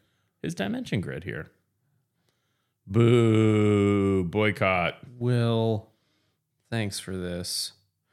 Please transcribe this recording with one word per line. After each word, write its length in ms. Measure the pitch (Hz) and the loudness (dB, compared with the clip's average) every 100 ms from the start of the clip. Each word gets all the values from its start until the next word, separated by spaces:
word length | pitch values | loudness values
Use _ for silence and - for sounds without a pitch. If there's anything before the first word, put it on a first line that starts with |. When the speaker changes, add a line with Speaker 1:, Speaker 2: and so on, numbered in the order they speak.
| _ _ _ _ | _ _ _ _
Speaker 1:
His 120 | - | -10
dimension 460 | 175 196 247 240 110 | -6 -6 -8 -6 -6
grid 220 | 82 65 | -6 -10
here. 300 | - - - _ _ _ _ _ _ _ _ _ _ _ _ _ - | -10 -10 -12 _ _ _ _ _ _ _ _ _ _ _ _ _ -4
Boo, 1400 | 104 117 120 117 110 110 107 104 104 101 101 98 95 | 2 4 6 4 4 4 4 4 4 4 2 2 0
boycott. 720 | 87 101 107 - 98 92 82 - - 120 | 0 0 0 0 0 0 -2 -6 -16 -6
Speaker 2:
Will, 720 | 120 120 117 113 113 107 - _ _ _ _ _ _ _ _ | -2 0 0 0 0 -2 -6 _ _ _ _ _ _ _ _
thanks 280 | 113 101 - | -4 -4 -6
for 180 | - 95 | -10 -8
this. 560 | 90 87 90 - - - _ _ _ | -6 -8 -8 -8 -8 -12 _ _ _